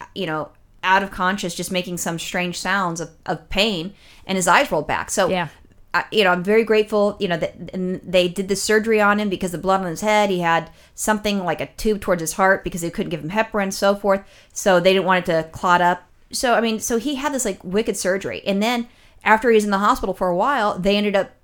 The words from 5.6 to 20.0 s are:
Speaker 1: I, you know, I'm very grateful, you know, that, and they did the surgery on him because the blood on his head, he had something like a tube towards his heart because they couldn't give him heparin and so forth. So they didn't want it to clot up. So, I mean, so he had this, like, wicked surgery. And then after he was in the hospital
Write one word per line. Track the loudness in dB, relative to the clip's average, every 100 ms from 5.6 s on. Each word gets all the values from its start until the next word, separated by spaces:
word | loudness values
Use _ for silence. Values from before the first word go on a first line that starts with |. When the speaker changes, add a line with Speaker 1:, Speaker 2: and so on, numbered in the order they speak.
| -20 -20 -6
Speaker 1:
I, | -4 -2
you | 2 2
know, |
I'm | 2
very | 2 2 4
grateful, | 2 2 2 0 0
you | -4
know, | -2
that, | -4 -8 -10
and | -4 -4 -6
they | 0 2 2
did | 0 -4
the | -2
surgery | 2 2 4 2
on | 4 2
him | 0
because | -2 -4
the | -4
blood | 0 0
on | -2
his | -4
head, | 0 2 2
he | 2
had | 2 0 -2 -14 -20
something | -6 -2 0 0 -2 -2
like | -4
a | -6 -4
tube | -2 -2
towards | 0 -2
his | -2
heart | 2 2 2 -2
because | -6
they | -6
couldn't | -6 -6
give | -6
him | -4
heparin | -2 -2 -2
and | -4
so | 0 0 2
forth. | 0 0 -2 -20 _
So | -2 4 6
they | 6
didn't | 4 4
want | 0 2
it |
to | -2 -2
clot | -2 2 4
up. | 4 0 -6 _ -12
So, | -2 2 2
I |
mean, | 2 -2
so | -2 -2
he | -2 -4
had | -4
this, | -2 -4
like, | -6
wicked | -4 -2 -2 -2
surgery. | -2 -2 -4 -8 -2
And | 0
then | 0 -2 -6 _ -20 -4
after | 2 4 6
he | 4
was |
in | 4
the | 2
hospital | 2 0